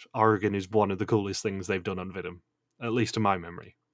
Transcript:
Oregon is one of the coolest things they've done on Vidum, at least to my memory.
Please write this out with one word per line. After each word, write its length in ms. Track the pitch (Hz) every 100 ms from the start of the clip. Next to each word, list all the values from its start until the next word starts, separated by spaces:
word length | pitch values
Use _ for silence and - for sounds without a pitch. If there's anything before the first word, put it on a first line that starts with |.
| -
Oregon 400 | 113 110 104 104
is 160 | 101 92
one 200 | 107 101
of 80 | 95
the 60 |
coolest 380 | 104 110 98 92
things 240 | 107 98 90
they've 160 | 95
done 160 | 87 92
on 140 | 92
Vidum, 280 | 92 90 90 _ _ _ _
at 120 | 123
least 220 | 120 113
to 60 | 113
my 160 | 104 95
memory. 400 | 85 87 90 _ _